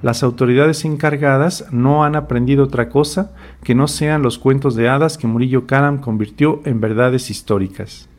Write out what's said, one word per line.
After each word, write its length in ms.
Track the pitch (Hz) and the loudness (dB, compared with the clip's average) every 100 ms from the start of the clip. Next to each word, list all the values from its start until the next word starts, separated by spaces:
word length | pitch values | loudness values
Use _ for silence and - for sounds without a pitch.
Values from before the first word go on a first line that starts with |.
las 220 | 123 117 | -2 0
autoridades 600 | 131 120 127 123 151 156 | -2 0 2 4 2 2
encargadas 800 | 156 147 151 147 143 135 156 180 - | -4 -2 -2 0 0 2 0 -2 -6
no 320 | 123 127 147 | 0 2 2
han 140 | 147 151 | 2 0
aprendido 480 | 143 123 123 139 | -2 -2 0 2
otra 240 | 139 123 117 | 2 0 -2
cosa 420 | 139 147 - 208 - - - | 0 0 -2 -6 -8 -20 -20
que 140 | - 123 | 0 2
no 100 | 143 | 2
sean 360 | - 151 156 | 0 -2 0
los 180 | 131 113 | 0 0
cuentos 340 | 135 135 139 | 0 2 0
de 140 | 113 117 | 0 0
hadas 300 | 135 160 160 | 2 0 -2
que 100 | 120 | -4
Murillo 400 | 113 127 127 127 | 0 0 0 0
Karam 300 | 135 143 143 | 0 2 -2
convirtió 640 | 139 110 107 - 147 147 | -4 -4 -4 0 0 0
en 160 | - 117 | -2 -2
verdades 500 | 110 110 127 127 127 | -2 0 2 0 -4
históricas. 800 | - - 101 95 - 110 - - | -12 -2 -2 -2 -8 -14 -14 -20